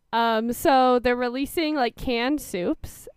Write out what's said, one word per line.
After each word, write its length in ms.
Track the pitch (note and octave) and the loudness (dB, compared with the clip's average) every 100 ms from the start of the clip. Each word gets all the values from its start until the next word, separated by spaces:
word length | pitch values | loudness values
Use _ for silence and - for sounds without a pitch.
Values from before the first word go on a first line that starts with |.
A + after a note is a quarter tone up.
| _ | _
Um, 400 | A3+ A#3 A3 A3+ | 0 2 0 -2
so 440 | A#3+ F4 C4+ B3+ B3 | 0 4 4 6 4
they're 160 | A#3+ | 2
releasing, 600 | B3 B3 B3 C#4 - D4+ | 0 -2 -4 -4 -2 -2
like, 200 | D4+ A#3+ | 0 -2
canned 460 | - - A#3 B3 D4 | -2 -4 -2 0 -2
soups, 680 | - F#3+ F3+ D#4 - - - | -4 -6 -4 -4 -8 -16 -20